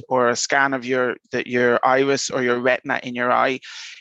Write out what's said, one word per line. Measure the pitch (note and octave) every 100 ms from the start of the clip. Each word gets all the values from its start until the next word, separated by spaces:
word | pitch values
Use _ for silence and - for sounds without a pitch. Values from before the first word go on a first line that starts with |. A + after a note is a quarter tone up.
| -
or | B2+ A#2+
a | A#2+
scan | - C#3 C#3
of | C3+ A#2+
your, | C3 B2 - _
that | B2+ -
your | B2 A#2+ A#2+
iris | C3 C3 C#3 C#3 -
or | C#3
your | B2 A#2+
retina | B2+ B2 - B2+
in | B2+
your | B2 B2
eye | A#2+ B2+ B2+ - - - -